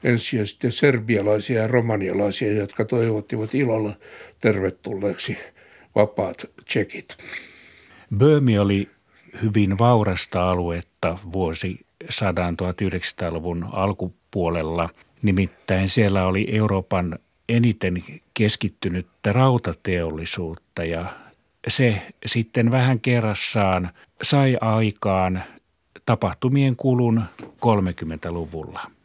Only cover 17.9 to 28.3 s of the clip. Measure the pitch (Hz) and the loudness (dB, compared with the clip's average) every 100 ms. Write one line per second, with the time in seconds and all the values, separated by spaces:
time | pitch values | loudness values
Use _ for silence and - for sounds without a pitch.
17.9 | 90 - - _ - 107 - 104 - 95 | -4 -8 -18 _ 0 0 2 -4 -4 -4
18.9 | 90 87 _ 107 110 135 123 - 82 - | -4 -6 _ -2 2 4 2 -2 -6 -4
19.9 | 90 82 78 82 - 85 80 _ - 85 | -2 -2 -6 -8 -6 -8 -10 _ -8 -6
20.9 | 82 90 - - _ _ _ - - 127 | -4 -8 -12 -20 _ _ _ -6 2 2
21.9 | 104 - - - 120 113 - 117 131 127 | 2 -4 -14 -6 -4 -2 2 2 4 2
22.9 | 127 127 120 113 101 - 113 98 92 87 | 2 0 0 0 -2 -2 0 2 0 -2
23.9 | - _ _ - 143 139 127 113 110 110 | -10 _ _ 0 2 4 2 2 2 2
24.9 | - 107 95 92 92 - - _ _ _ | 0 0 2 2 -2 -8 -18 _ _ _
25.9 | - - 117 98 85 131 139 139 120 135 | -16 -2 0 0 -2 0 2 2 2 0
26.9 | 123 120 113 107 - - - 120 107 92 | 2 2 2 -2 -10 -20 -2 2 2 2
27.9 | 87 80 80 85 | -4 -8 -8 -8